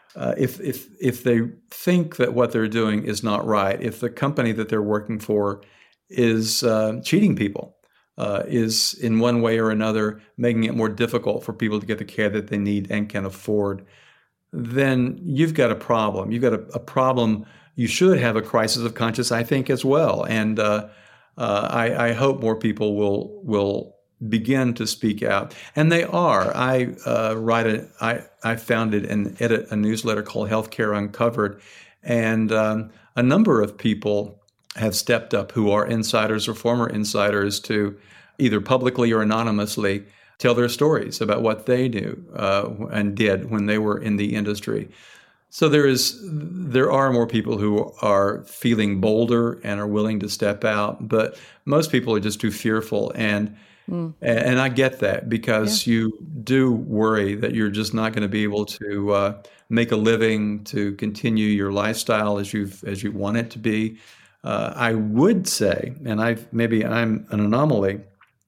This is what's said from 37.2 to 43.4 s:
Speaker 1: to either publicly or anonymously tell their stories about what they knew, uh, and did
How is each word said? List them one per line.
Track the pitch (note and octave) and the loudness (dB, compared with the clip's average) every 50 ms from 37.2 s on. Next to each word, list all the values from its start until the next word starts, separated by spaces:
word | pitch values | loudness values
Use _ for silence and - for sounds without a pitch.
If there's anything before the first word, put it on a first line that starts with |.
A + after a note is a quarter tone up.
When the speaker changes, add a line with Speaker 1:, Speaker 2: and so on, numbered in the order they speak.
| G2+ G#2 G#2 G2+ G2 G#2 G2+ - | 2 2 2 2 0 0 -2 -4
Speaker 1:
to | - - A2+ G#2+ G#2 G2+ G2+ - - - - - - _ _ - | -4 -2 -2 0 0 -2 -4 -8 -16 -20 -20 -20 -20 _ _ 0
either | C#3 A#2+ G#2+ G#2 | 2 2 2 2
publicly | G2 - B2+ B2+ B2 B2+ B2+ C3 A#2+ A#2 A2+ | 2 2 0 2 2 0 0 2 2 2 2
or | A2 G#2+ | 2 2
anonymously | G#2+ A2 A2+ A2+ A#2 G#2+ G#2 G#2 G#2 - - G#2+ G2 G2 G2+ G2+ - - _ _ _ _ - | 2 0 0 0 0 0 -2 -2 -2 -2 -2 -2 -2 -2 -4 -6 -12 -20 _ _ _ _ 0
tell | - B2 A#2+ | 2 2 4
their | B2 A#2+ A#2+ | 4 2 0
stories | - - D3 D3+ D#3 A#2 - - - - A2+ | 2 2 2 2 2 2 -2 -4 -6 -4 -2
about | G2+ G#2 A#2+ | 0 0 2
what | A2+ A2 A2 - - | 2 0 0 0 0
they | - B2 B2+ B2+ C3 | 0 0 2 2 0
knew, | A2 G2+ - G#1+ - - - - - | -2 -4 -6 -6 -8 -10 -14 -14 -8
uh, | - - G2 G2 G2+ G#2 A#2 A2 G2+ G#2+ - - | -4 0 0 2 0 0 -2 -6 -8 -8 -6 -2
and | G#2+ G#2 G2+ G2+ | -2 -2 -2 0
did | G2+ A2 G#2 F#2+ F#2+ | 0 2 2 2 0